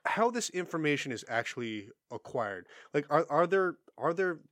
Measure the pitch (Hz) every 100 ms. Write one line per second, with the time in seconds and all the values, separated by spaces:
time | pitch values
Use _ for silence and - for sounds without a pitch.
0 | - 196 233 233 - 180 180 165 151 139
1 | 139 113 - 117 - - 117 107 104 -
2 | _ 117 - 127 104 92 - - - 147
3 | 147 151 170 147 175 190 185 - - -
4 | 143 170 185 160 -